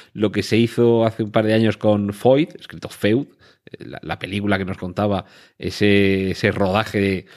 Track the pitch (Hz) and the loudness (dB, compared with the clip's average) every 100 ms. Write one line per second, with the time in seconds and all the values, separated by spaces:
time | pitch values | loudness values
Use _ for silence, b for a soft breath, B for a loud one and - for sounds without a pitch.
0 | B - 104 98 - 110 117 - 120 117 | B -4 -2 -2 0 0 2 2 2 4
1 | 113 - 107 113 107 110 110 - 107 104 | 0 -2 -2 0 2 2 2 2 2 2
2 | 101 101 123 135 165 - - 80 - - | 0 0 4 4 2 -6 -20 -16 -16 -4
3 | 104 117 147 _ b b - - - - | 0 0 -2 _ b b -20 -20 -16 -14
4 | - - 87 101 101 95 92 92 92 87 | -10 -8 -6 -4 -2 -2 -2 -8 -8 -4
5 | 104 98 - b b b 95 - 104 101 | -2 -2 -6 b b b -8 0 2 4
6 | 98 95 95 92 107 95 98 101 107 107 | 4 0 -2 0 0 0 0 0 0 -2
7 | 98 92 - | 0 -2 -8